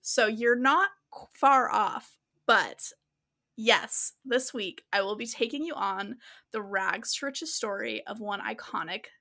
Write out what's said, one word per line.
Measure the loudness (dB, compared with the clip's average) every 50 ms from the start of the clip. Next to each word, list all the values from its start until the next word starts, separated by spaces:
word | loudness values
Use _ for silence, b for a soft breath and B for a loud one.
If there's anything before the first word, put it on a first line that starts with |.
So | _ 0 2 2 2 2
you're | 2 2 4 4 4 4
not | 4 4 4 4 4 2 -2 _ _ _
qu-, | -20 -20 -20 _ _
far | 4 6 6 6 6 4 4
off. | 2 0 0 0 -2 -6 -12 -14 -20 _ _ _ _ _ _
But | 4 4 4 4 0 -4 -6 -8 -8 -8 _ _ _ _ _ _ _ _ _ _ _ _
yes, | 0 4 6 6 6 4 0 0 0 0 -2 -4 _ _
this | 0 0 0 0 -2 -4
week | -6 -6 -6 -8 -12 _ _
I | -2 0
will | 0 0 -2
be | -6 -6
taking | -10 -4 -4 -4 -4 -2 -6 -6
you | -6 -4
on | -4 -4 -4 -4 -4 -6 -8 -10 B B B B B B B
the | -10 -10
rags | -8 -4 -4 -2 -2 0 -2 -2 -2 -4 -4
to | -4 -4
riches | -6 -6 -6 -8 -6 -6
story | -4 -4 -4 -4 -6 -6 -6 -6 -8 -8
of | -10 -12 -10
one | -8 -8 -8 -6
iconic | -6 -8 -8 -8 -12 -8 -6 -6 -6 -6 -8 -10 -12 -16 _ _